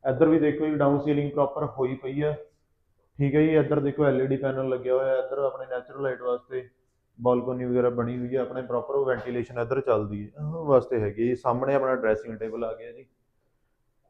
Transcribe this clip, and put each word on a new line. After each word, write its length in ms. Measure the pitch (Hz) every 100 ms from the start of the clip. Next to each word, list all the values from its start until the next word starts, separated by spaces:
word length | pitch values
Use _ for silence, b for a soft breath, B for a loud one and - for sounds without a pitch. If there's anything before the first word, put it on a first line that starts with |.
| 135
ਇੱਧਰ 220 | 127 156
ਵੀ 120 | 160
ਦੇਖੋ 260 | 147 147 156
ਜੀ, 100 | 151
ਡਾਊਨ 240 | 143 143
ਸੀਲਿੰਗ 320 | 143 143 143
ਪ੍ਰੋਪਰ 340 | 143 139 - 147 -
ਹੋਈ 160 | 127 131
ਪਈ 260 | 131 139
ਆ, 140 | 151 147 - _ _ _ _ _ _ -
ਠੀਕ 140 | 143 143
ਹੈ 60 |
ਜੀ। 140 | 156 156
ਇੱਧਰ 240 | 139 147
ਦੇਖੋ 260 | 143 139 147
ਐਲ 160 | 127
ਈ 40 | 135
ਡੀ 80 | 135
ਪੈਨਲ 320 | 139 131 131
ਲੱਗਿਆ 240 | 127 123
ਹੋਇਆ, 220 | 127 135 131
ਇੱਧਰ 200 | 131 139
ਆਪਣੇ 280 | 135 131 131
ਨੈਚੁਰਲ 380 | 123 123 139
ਲਾਈਟ 180 | 139 123
ਵਾਸਤੇ 460 | 123 123 _ 131 123 _ _ _ _ -
ਬਾਲਕੋਨੀ 460 | 120 123 123 127 123
ਵਗੈਰਾ 240 | 123 123
ਬਣੀ 280 | 120 120 123
ਹੋਈ 180 | 123 131
ਹੈ। 60 |
ਆਪਣੇ 200 | 123 127
ਪ੍ਰੋਪਰ 360 | 123 120 - 139
ਵੈਂਟੀਲੇਸ਼ਨ 640 | 131 120 123 120 120 123
ਇੱਧਰ 220 | 117 131
ਚੱਲਦੀ 420 | 135 110 104 104
ਹੈ, 200 | 104 - 151
ਉਹ 200 | 165 156
ਵਾਸਤੇ 340 | 131 - 120
ਹੈਗੀ 280 | 104 101 117
ਜੀ। 80 | 123
ਸਾਹਮਣੇ 400 | 131 120 135 139
ਆਪਣਾ 200 | 131 127
ਡਰੈਸਿੰਗ 420 | 113 107 117 110
ਟੇਬਲ 260 | 110 113
ਆ 100 | 117
ਗਿਆ 180 | 113 117
ਜੀ, 140 | 120 131 _ _ _ _ _ _ _ _ _ _